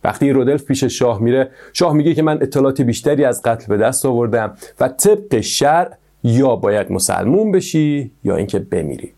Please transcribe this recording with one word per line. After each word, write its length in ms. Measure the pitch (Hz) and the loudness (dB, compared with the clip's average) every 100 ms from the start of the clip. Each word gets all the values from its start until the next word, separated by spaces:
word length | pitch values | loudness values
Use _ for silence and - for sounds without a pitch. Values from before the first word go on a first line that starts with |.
وقتی 280 | - - 139 | -4 0 2
رودلف 320 | 135 123 143 | 2 2 -2
پیش 200 | - 135 | -2 -2
شاه 380 | 127 - 123 104 | 0 0 0 2
میره، 280 | 117 131 131 - - | 0 0 -2 -8 -14
شاه 200 | - 175 | -2 0
میگه 200 | 151 147 | 2 2
که 80 | 156 | 2
«من 200 | 156 151 | 0 0
اطلاعات 400 | 135 143 135 135 | -2 0 0 2
بیشتری 440 | 123 117 147 147 | -2 0 0 2
از 160 | 139 120 | 0 0
قتل 240 | 120 113 - | -2 -4 -2
به 100 | 104 | 0
دست 280 | 110 135 | 0 0
آوردم 480 | 139 120 117 113 107 - - - | 0 0 0 0 -4 -8 -20 -4
و 80 | 131 | -4
طبق 520 | 135 202 208 208 120 | 2 2 2 0 -2
شرع 580 | 104 - 143 160 180 - _ _ | -2 0 2 2 0 -8 _ _
یا 320 | 120 117 135 | 0 2 2
باید 360 | 107 101 104 95 | 2 0 0 -2
مسلمون 600 | 95 - 90 98 180 220 | -4 -2 0 2 2 2
بشی 600 | 185 185 156 151 143 117 _ | 0 0 0 0 -2 -6 _
یا 120 | - | -4
اینکه 240 | 92 98 101 | -2 -2 -4
بمیری. 540 | - 92 76 64 - | -4 -4 -4 -8 -12